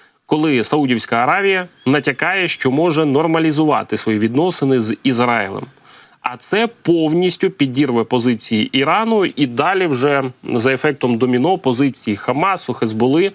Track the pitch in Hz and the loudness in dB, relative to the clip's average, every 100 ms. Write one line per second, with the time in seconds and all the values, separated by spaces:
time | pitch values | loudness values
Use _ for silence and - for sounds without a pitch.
0 | _ _ - 151 156 131 107 151 135 117 | _ _ -4 0 2 0 0 0 0 -2
1 | - 117 127 180 196 190 180 _ 127 143 | -2 0 2 0 0 -2 -4 _ 0 0
2 | - - 160 196 175 - 131 135 175 151 | 0 -2 -2 -2 -2 -2 0 2 2 2
3 | 156 139 160 160 160 147 156 120 101 107 | 2 2 2 2 2 2 2 0 -2 -4
4 | - 107 110 123 180 - 135 131 110 - | -2 0 0 0 0 0 0 2 0 -2
5 | - 117 123 117 95 101 131 - - - | -2 0 0 0 -2 -6 -12 -16 -20 -20
6 | - _ 123 120 - 202 233 - - 170 | -20 _ -12 -10 -4 -2 -2 -2 0 2
7 | 156 165 185 - 190 185 139 123 147 117 | 2 2 0 0 -2 0 -2 0 0 0
8 | 110 127 120 113 - 110 - 131 139 185 | 0 0 0 -2 -2 -2 -2 0 0 0
9 | 226 220 190 - 135 120 156 190 180 127 | 2 0 0 -2 -2 0 0 0 0 0
10 | 143 139 131 - - 120 120 131 151 143 | 0 0 -2 -8 -4 0 0 0 0 0
11 | 123 117 127 123 151 185 131 120 139 113 | 0 2 2 2 2 0 0 2 0 -2
12 | - 101 - 131 185 185 - 120 113 110 | -6 -4 -2 0 0 -2 -4 -4 -2 0
13 | 123 156 196 | 2 2 0